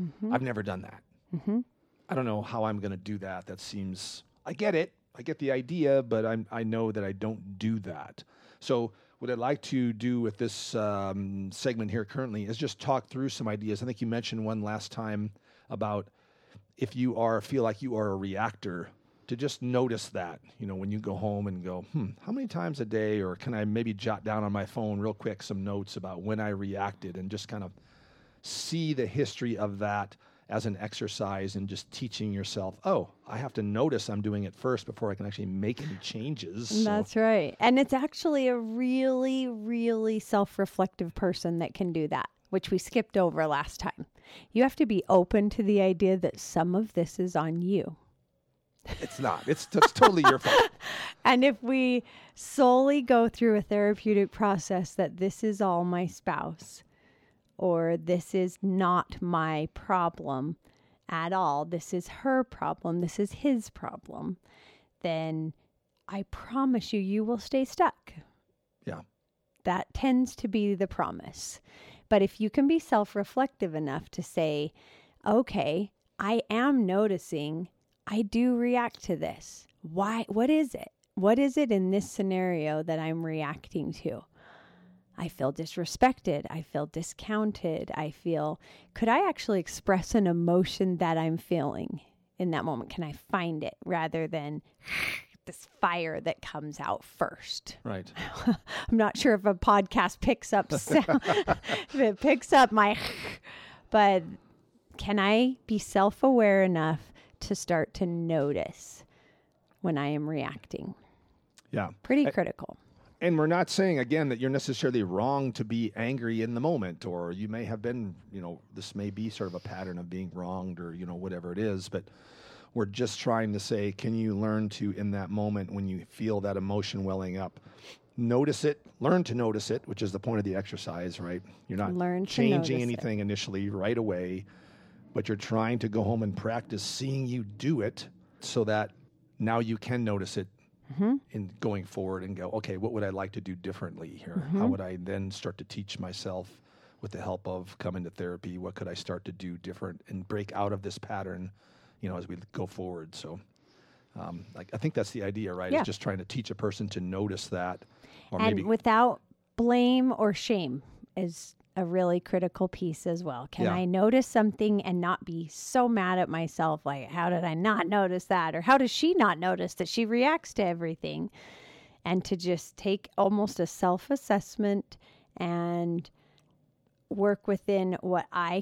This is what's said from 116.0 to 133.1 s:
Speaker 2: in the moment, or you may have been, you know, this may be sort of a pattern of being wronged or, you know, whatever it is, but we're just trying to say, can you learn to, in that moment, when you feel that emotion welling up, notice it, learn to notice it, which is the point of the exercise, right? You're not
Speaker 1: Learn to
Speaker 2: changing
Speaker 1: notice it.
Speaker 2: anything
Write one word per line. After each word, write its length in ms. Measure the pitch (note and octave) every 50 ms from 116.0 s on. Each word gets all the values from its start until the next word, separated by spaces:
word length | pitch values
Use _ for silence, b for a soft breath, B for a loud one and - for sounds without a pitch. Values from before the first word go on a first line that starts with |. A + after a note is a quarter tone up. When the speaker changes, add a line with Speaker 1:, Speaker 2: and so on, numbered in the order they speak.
| A2+ A#2+ C3+ C3+ A#2 A#2 A2+ A2
Speaker 2:
in 120 | A2 A#2 A#2+
the 80 | A#2
moment, 440 | B2+ D#3 E3+ C3+ G2+ F2+ E2+ - -
or 280 | F#2 F2 F2 F2 E2+ F2
you 160 | F#2+ G#2 G#2+
may 160 | A2 A2+ A#2
have 160 | - A2+ G#2+
been, 340 | G2+ A#2 B2 B2 A2+ G2 E2+ - - -
you 80 | - G2
know, 220 | F2 F2 E2+ - _ _ -
this 220 | - F2+ - -
may 140 | G2+ G2+ G#2
be 200 | G2 G2+ A2 A2+
sort 200 | G#2+ - G#2+ F#2
of 60 | F2
a 40 | F2+
pattern 380 | - - F#2+ F#2 F#2+ F#2+ F2 F2
of 120 | F2 F2
being 220 | F2+ F#2 F#2+ F2 D#2
wronged 460 | F2+ F2+ F2 F#2 F#2+ F#2 F#2 F2+ E2
or, 140 | F2 E2+ E2
you 120 | F2 F2+
know, 100 | F2 F2
whatever 360 | E2+ F#2 F#2+ F#2 F2 E2+ F2
it 60 | F2 F#2+
is, 320 | A2 G#2+ G2 F#2 F#2 -
but 140 | - F#2 G2 - B B B B B B B B B B B B B
we're 120 | A#2+ A2
just 340 | G2+ G2 A2+ B2 G#2+ - -
trying 320 | - B2+ A#2 A2+ A2+ G#2+
to 80 | G#2 G2+
say, 320 | - - A#2 G#2 G2+ G#2
can 240 | F#2+ G2 - A2 A2+
you 200 | A2+ A2+ A2 G#2 G2
learn 320 | G#2+ A2 G#2+ A2 G#2+ G#2
to, 220 | - - G#2+ G2+
in 200 | F#2+ F#2 G#2 G#2
that 180 | G2 G2+ F#2+ E2+
moment, 400 | G2 G#2 G#2 G#2+ G#2 G2+ F#2+ F2+ G2+
when 120 | G2+ G2 F#2+
you 160 | F#2+ F2+ E2 -
feel 300 | - - A2+ A2 G#2+ G2+
that 160 | G2 G2+ G2
emotion 480 | G2 F#2+ G2 G2+ G#2 G2 - - G2 F#2+
welling 340 | F#2+ F#2+ F#2+ F#2+ F#2 F2+ F#2+
up, 220 | F#2+ F#2 - - B B B B B B B B B _ -
notice 480 | - A#2+ A#2 A#2+ B2 C#3+ D3+ C#3+ - -
it, 160 | D3 D3 - _ - _ -
learn 200 | A#2 C#3 F3 F#3 F3
to 100 | - A#2
notice 340 | A#2+ A#2+ A2+ G#2+ G#2+ G2+ -
it, 120 | A#2 A#2 -
which 160 | - - -
is 120 | A2+ G2 F#2
the 60 | G2
point 200 | - B2 A#2 G#2+
of 60 | G2+
the 100 | G2+ F#2
exercise, 640 | F#2+ G2+ - - F2 - - E2 F2 F2 F2+ E2+ -
right? 220 | F2+ E2+ F2+ F2+ F#2 B B B B B
You're 100 | - F#2+
not 160 | G#2 F3+ F3+
Speaker 1:
Learn 320 | F3+ F3+ F3+ F3+ F3+ G3
to 60 | G3
Speaker 2:
changing 240 | - - A#3 A3 G3+ -
Speaker 1:
notice 120 | - -
it. 120 | C3 B2
Speaker 2:
anything 380 | B2 A#2+ A#2 - - A#2